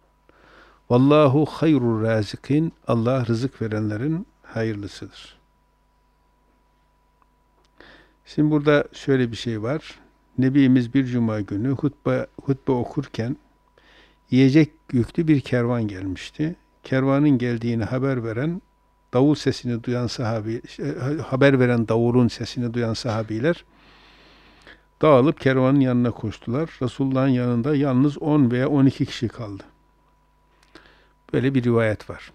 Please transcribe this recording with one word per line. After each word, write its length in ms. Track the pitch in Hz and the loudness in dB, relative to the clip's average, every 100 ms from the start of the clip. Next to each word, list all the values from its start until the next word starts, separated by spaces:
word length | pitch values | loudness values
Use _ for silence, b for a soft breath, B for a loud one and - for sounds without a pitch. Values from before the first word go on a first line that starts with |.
| _ _ _ b b b b b - | _ _ _ b b b b b 0
Vallahu 560 | 123 139 151 147 143 147 | 2 4 4 4 2 0
hayrur 560 | - 165 143 120 110 | 0 2 2 0 0
razikin. 680 | 110 110 101 - - 147 160 - - | 0 -2 -2 -8 -2 -2 -2 -6 -4
Allah 400 | 117 113 131 117 | -2 0 -2 -2
rızık 360 | 113 131 - | -2 -4 -6
verenlerin 640 | 113 107 107 107 139 165 220 _ | -6 -4 -4 -4 -4 -6 -8 _
hayırlısıdır." 960 | - 117 113 104 101 - 95 - - - _ _ _ _ _ _ _ _ _ _ _ _ _ _ _ _ _ _ _ _ _ _ _ _ b b b b - | -12 -6 -6 -6 -10 -14 -18 -20 -20 -20 _ _ _ _ _ _ _ _ _ _ _ _ _ _ _ _ _ _ _ _ _ _ _ _ b b b b -8
Şimdi 240 | - 151 | 0 2
burada 340 | 151 147 147 - | 2 4 2 0
şöyle 380 | - - 135 120 | -6 -2 0 0
bir 60 | 113 | -4
şey 260 | 120 110 | -8 -6
var. 380 | 110 156 - - _ _ _ - | -6 -6 -10 -20 _ _ _ -2
Nebimiz 560 | 131 143 131 127 117 | 2 4 6 4 2
bir 120 | 135 127 | 0 0
cuma 340 | 123 113 107 | 0 -2 -2
günü 300 | 101 101 127 | -4 -4 -2
hutbe, 560 | 135 143 - 135 127 - - | -2 -4 -4 -4 -2 -4 -8
hutbe 300 | - 131 - | -4 -4 -2
okurken 640 | 127 - - 131 - 117 - _ _ _ b b b b b _ | -2 -2 -6 -8 -6 -6 -6 _ _ _ b b b b b _
yiyecek 400 | 127 135 147 147 _ - | 4 6 4 2 _ -4
yüklü 360 | 127 113 - 160 | -2 -2 -2 0
bir 120 | 147 | 0
kervan 480 | - 123 120 120 107 | 0 -2 0 -2 -4
gelmişti. 680 | 92 95 90 - - 156 175 _ _ | -6 -8 -10 -12 -6 -6 -8 _ _
Kervanın 540 | - 135 135 139 151 127 | -4 -2 0 2 2 2
geldiğini 460 | 120 117 117 117 | 0 -2 -2 -2
haber 400 | 104 127 135 127 | -2 -2 -2 -4
veren 380 | 113 110 151 180 - _ _ _ _ | -4 -4 -4 -6 -12 _ _ _ _
davul 200 | 123 143 | 2 2
sesini 500 | 143 139 - 123 117 | 2 -2 -4 -4 -6
duyan 220 | 120 123 120 | -4 -4 -4
sahabi, 560 | - 113 113 107 117 - | -4 -4 -4 -6 -8 -10
şey, 260 | - 143 - 131 160 | -10 -8 -6 -4 -6
haber 420 | - 127 139 135 | -4 2 4 6
veren 280 | 123 120 110 | 4 2 0
davulun 400 | 113 117 123 117 | 0 2 4 2
sesini 460 | - 117 127 120 | 0 -8 -6 -6
duyan 200 | 117 113 | -4 -4
sahabiler 720 | 107 - 110 110 110 143 175 - b b b b b b b b b b b b _ | -4 -4 -4 -4 -4 -2 -4 -8 b b b b b b b b b b b b _
dağılıp 380 | 156 135 143 - | 4 6 4 0
kervanın 400 | 135 131 131 143 | 0 2 2 4
yanına 300 | 131 123 120 | 2 2 0
koştular. 600 | - 110 - - 127 160 - | -2 -8 -10 -6 -6 -6 -6
Resulullah'ın 460 | - - 135 131 135 | -6 -4 -2 0 2
yanında 480 | 123 123 120 127 147 | 2 0 0 0 0
yalnız 420 | 143 127 143 143 | 2 2 0 0
on 320 | 156 151 123 | 0 2 2
veya 180 | 123 131 | 2 0
on 180 | 143 135 | 4 4
iki 200 | - 127 | 2 -4
kişi 220 | - 113 | -4 -8
kaldı. 340 | - 107 98 - _ _ _ _ _ _ _ _ b b b b b b _ - | -8 -12 -14 -18 _ _ _ _ _ _ _ _ b b b b b b _ -6
Böyle 220 | 143 127 | -2 0
bir 100 | 135 | 0
rivayet 460 | 120 117 110 101 - | 2 2 0 -2 -10
var. 220 | 80 - | -18 -20